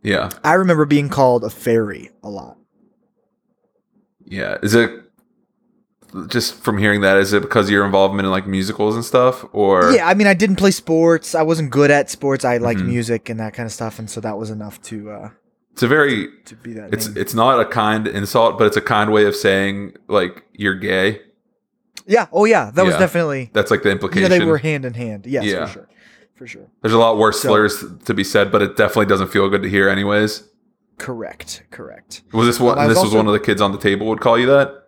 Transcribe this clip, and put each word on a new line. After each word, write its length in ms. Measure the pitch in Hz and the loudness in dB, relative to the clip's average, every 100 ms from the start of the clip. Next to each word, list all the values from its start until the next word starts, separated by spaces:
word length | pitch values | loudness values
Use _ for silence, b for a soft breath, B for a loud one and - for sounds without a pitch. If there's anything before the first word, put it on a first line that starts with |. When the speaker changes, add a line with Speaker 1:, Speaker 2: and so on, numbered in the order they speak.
Speaker 1:
Yeah. 280 | - 95 - - | 0 -2 -2 -4
Speaker 2:
I 120 | 151 | 0
remember 300 | 175 190 160 147 | 2 2 2 2
being 220 | 143 143 | 2 0
called 360 | - 131 123 | 2 2 2
a 60 | 113 | -2
fairy 600 | - - 113 107 85 58 _ | -6 0 0 0 -8 -16 _
a 60 | 104 | -16
lot. 260 | 101 62 - _ _ _ _ _ _ _ _ _ _ _ _ _ _ _ _ | -14 -16 -20 _ _ _ _ _ _ _ _ _ _ _ _ _ _ _ _
Speaker 1:
Yeah. 340 | - 98 50 - | -16 -8 -6 -4
Is 120 | 104 | 2
it 160 | 113 117 - _ _ _ _ _ _ _ _ _ _ _ 92 80 | 2 2 -4 _ _ _ _ _ _ _ _ _ _ _ -14 -6
just 260 | 123 - - | -4 -4 -6
from 220 | - 104 | -4 0
hearing 240 | 104 104 | 0 2
that, 140 | 98 98 | 4 4
is 140 | 95 | 4
it 100 | 104 | 0
because 240 | - 117 101 | 0 0 2
of 40 | |
your 140 | 101 | 2
involvement 420 | 101 98 98 101 95 | 2 2 2 0 -2
in, 60 | |
like, 140 | 95 98 | -2 -2
musicals 500 | 95 95 - 107 110 | -4 -4 -2 -2 -2
and 80 | |
stuff, 400 | 120 131 127 127 - | 0 2 2 0 -10
or? 400 | - 98 95 87 | -2 2 4 4
Speaker 2:
Yeah, 160 | - 170 | 4 2
I 60 | |
mean, 120 | 190 208 | 2 2
I 80 | |
didn't 220 | 185 208 185 | 2 2 2
play 160 | 190 | 2
sports. 600 | 185 - 165 165 165 - 165 | 0 -2 0 2 2 -2 -2
I 60 | |
wasn't 280 | 156 165 147 | 0 0 -2
good 200 | 123 143 | 2 4
at 200 | 143 143 | 2 0
sports. 340 | - 139 135 | -6 -4 -2
I 120 | 131 120 | -2 -2
liked 240 | 120 110 | -2 -2
Speaker 1:
Mm-hmm. 80 | 120 | -2
Speaker 2:
music 400 | 120 117 117 - | -4 -2 -6 -6
and 100 | 113 | -10
that 160 | 110 | -10
kind 120 | 104 117 | -10 -12
of 60 | |
stuff, 260 | - 113 - | -10 -10 -10
and 100 | 107 | -14
so 100 | - | -10
that 160 | 113 104 | -10 -10
was 140 | 110 | -10
enough 320 | 107 104 - | -10 -14 -16
to, 280 | - 110 104 | -16 -16 -14
uh, 200 | 104 101 _ _ _ _ | -18 -18 _ _ _ _
Speaker 1:
It's 120 | - | -4
a 40 | 120 | 2
very, 400 | 151 143 113 92 _ - | 4 2 0 -6 _ -20
Speaker 2:
to 100 | - | -20
be 160 | 120 | -18
that 200 | 110 104 | -18 -8
Speaker 1:
it's, 140 | 110 110 | -6 -6
Speaker 2:
name. 80 | 104 | -6
Speaker 1:
it's 160 | 98 | -6
not 260 | 113 120 127 | 0 2 2
a 40 | |
kind 440 | 107 120 107 110 107 | 0 0 -2 -2 -4
insult, 500 | 101 101 123 117 101 | -6 -2 2 0 2
but 80 | 107 | 0
it's 100 | 104 | 0
a 40 | |
kind 320 | - 110 107 | -2 0 2
way 120 | 107 | 2
of 120 | 104 101 | 2 2
saying, 560 | 101 95 98 98 101 - _ | 0 2 0 -4 -12 -18 _
like, 360 | 101 90 - _ | -2 -2 -8 _
you're 220 | - 101 | -4 -4
gay. 460 | 95 95 95 95 107 - _ _ _ _ _ _ - - | -2 -2 0 0 -2 -14 _ _ _ _ _ _ -20 0
Speaker 2:
Yeah. 200 | 220 190 | 0 0
Oh, 120 | 170 | 0
yeah. 280 | 214 214 110 | 2 2 0
That 100 | 131 | 0
was 100 | 185 | 0
Speaker 1:
Yeah. 40 | 151 | 2
Speaker 2:
definitely, 500 | 180 170 160 135 123 | 0 0 -4 -6 -4
Speaker 1:
That's, 180 | 110 101 | -2 0
like, 120 | 107 | 2
the 80 | 104 | 2
Speaker 2:
you 40 | |
know, 60 | 95 | -2
Speaker 1:
implication. 280 | 95 180 190 | -2 0 2
Speaker 2:
they 140 | 180 | 2
were 140 | 165 151 | 2 0
hand 260 | 156 147 | -2 -4
in 100 | 131 | -6
hand. 320 | 117 120 104 117 | -10 -10 -12 -6
Yes, 180 | 135 | -4
Speaker 1:
Yeah. 220 | 104 92 80 | -2 -4 -6
Speaker 2:
for 60 | |
sure. 160 | - - b b b b | -12 -20 b b b b
For 120 | _ 120 | _ -20
sure. 180 | - - _ | -20 -20 _
Speaker 1:
There's 120 | 110 | 0
a 40 | 113 | 4
lot 200 | 113 110 | 4 4
worse 220 | 107 104 | 2 2
Speaker 2:
So 80 | 131 | 2
Speaker 1:
slurs 340 | 104 104 - - - - | 4 2 0 -12 -16 -6
to 80 | |
be 100 | 95 | -4
said, 260 | 98 107 98 | 0 0 2
but 120 | 104 | 2
it 120 | 98 - | 0 0
definitely 300 | 104 - 101 | 0 2 2
doesn't 220 | 95 92 | 2 0
feel 200 | 101 98 | 0 0
good 120 | 98 | 0
to 60 | 95 | 0
hear 200 | 98 98 | 2 2
anyways. 520 | 98 101 104 107 - _ _ _ _ _ _ | 2 0 0 0 -4 _ _ _ _ _ _
Speaker 2:
Correct. 640 | - 120 98 - - - _ | -14 -12 -12 -16 -18 -18 _
Correct. 520 | - 76 50 _ - _ | -20 -20 -20 _ -20 _
Speaker 1:
Was 140 | 110 120 | 0 0
this 120 | 120 | 2
one, 140 | 123 | 0
Speaker 2:
Um, 60 | 127 | 2
I 60 | 113 | 2
was 100 | 113 | 4
Speaker 1:
this 60 | |
was 60 | 180 | 4
Speaker 2:
also 60 | 110 | 2
Speaker 1:
one 80 | 107 | 2
of 40 | |
the 40 | 104 | 0
kids 200 | 104 101 | 0 0
on 100 | 101 | 0
the 60 | 98 | 0
table 280 | 107 98 107 | -2 -2 -2
would 120 | 110 | -2
call 160 | 123 117 | 2 2
you 80 | 123 | 4
that? 260 | 139 135 - | 2 2 -4